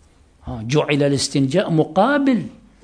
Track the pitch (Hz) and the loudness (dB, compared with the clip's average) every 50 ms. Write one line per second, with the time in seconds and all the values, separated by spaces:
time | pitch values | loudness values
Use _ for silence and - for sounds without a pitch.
0 | _ _ _ _ _ _ _ _ - - 127 117 110 117 139 151 143 147 151 139 | _ _ _ _ _ _ _ _ -14 -12 -10 -10 -6 -2 -2 0 0 0 0 2
1 | 143 139 139 131 - - - 147 135 131 135 180 214 - 165 156 156 - - 185 | 2 2 0 0 -2 -2 -2 0 0 2 0 0 0 2 0 0 0 0 2 2
2 | 208 262 294 285 277 269 254 202 147 - - - - - _ _ | 2 2 2 2 2 2 0 0 -2 -6 -12 -18 -20 -20 _ _